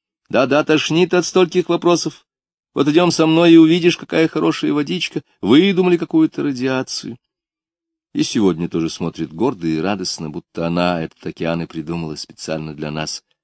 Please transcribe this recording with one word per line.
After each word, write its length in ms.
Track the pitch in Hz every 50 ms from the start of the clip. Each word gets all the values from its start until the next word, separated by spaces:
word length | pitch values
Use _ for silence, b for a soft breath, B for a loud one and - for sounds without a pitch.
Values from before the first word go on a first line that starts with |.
| _ _ _ _ _ _
Да-да, 360 | - 113 135 123 139 151 147
тошнит 480 | - 156 151 - - 156 165 180 170 185
от 100 | 180 170
стольких 420 | - - 185 185 160 - 180 170 -
вопросов. 580 | 170 165 - 175 175 160 - 156 - - _ _ _ _ _ _ _ _ _ _
Вот 160 | _ - 143 147
идём 220 | 147 170 180 175
со 160 | 165 - 160
мной 260 | 160 160 165 175 170
и 40 | 165
увидишь, 400 | 165 160 156 170 180 165 175 170
какая 300 | - - - - 160 160
хорошая 460 | 156 - 160 170 165 151 - - 151
водичка. 500 | 147 147 143 143 180 175 - - - 156 - _ _ _
Выдумали 560 | - 92 123 151 185 202 185 175 185 180 175
какую-то 460 | 165 170 - - 160 160 151 - -
радиацию. 760 | 143 147 135 120 127 131 131 131 131 - - - - - 117 _ _ _ _ _ _ _ _ _ _ _ _ _ _ _ _ _ _ _ _
И 80 | -
сегодня 460 | 151 - - 120 104 95 85 78 87 82
тоже 220 | - 82 80 80
смотрит 420 | - - 90 82 - - 82 76
гордо 340 | 78 80 107 139 123 92 85
и 120 | 80 78 78
радостно, 520 | 82 95 104 95 92 - - - 85 78
будто 360 | 76 87 - _ _ 87 85
она 360 | 85 85 87 87 90 87 82
этот 220 | 80 78 _ _ -
океан 360 | 85 80 - 85 82 85 85
и 40 | 82
придумала 480 | - - 80 76 78 85 85 82 78 76
специально 580 | - - - - - - - 80 78 78 80 73
для 160 | 73 76 76
нас. 320 | 76 76 78 78 - - _ _ _ _